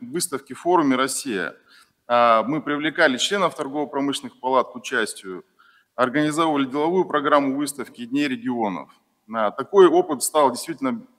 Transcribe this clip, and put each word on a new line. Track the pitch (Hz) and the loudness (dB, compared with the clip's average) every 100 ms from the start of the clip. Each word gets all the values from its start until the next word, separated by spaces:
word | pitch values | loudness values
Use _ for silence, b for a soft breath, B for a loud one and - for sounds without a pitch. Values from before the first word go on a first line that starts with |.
выставки | 120 160 - 135 - | -8 -6 -6 -8 -10
в | 131 | -6
форуме | 170 175 143 127 | 2 4 4 2
«Россия». | 131 - 139 98 82 - b b b _ - | 0 -4 -4 -4 -4 -10 b b b _ 0
А, | 120 120 113 | 4 6 4
мы | 110 151 | 2 -2
привлекали | 143 147 151 151 156 123 | -2 -2 -2 2 2 2
членов | - 202 170 | -2 0 -2
торгово-промышленных | - 139 147 147 139 139 135 120 - | -2 -6 -6 -4 -2 -4 -4 -10 -8
палат | 127 131 120 | 0 0 0
к | 120 | -8
участию, | - 123 107 - 95 90 - _ b b b | -6 -2 -2 -6 -12 -14 -14 _ b b b
организовывали | - 127 143 151 151 165 143 131 | -4 -2 0 0 0 0 0 -2
деловую | 143 156 185 180 | -2 0 0 0
программу | 151 143 147 135 135 | -2 2 2 2 -2
выставки | 147 - 113 - | -6 -8 -12 -12
и | 120 | -6
Дней | 139 143 | -2 -2
регионов. | 123 123 120 107 85 67 b _ _ - | -4 -4 -4 -4 -4 -12 b _ _ -10
А, | 113 107 | -2 -2
такой | 131 127 196 175 | -4 2 6 8
опыт | 170 175 151 | 6 0 -4
стал | - 156 135 | -2 2 2
действительно | 127 - 165 131 117 - | 0 -8 -6 -4 -6 -10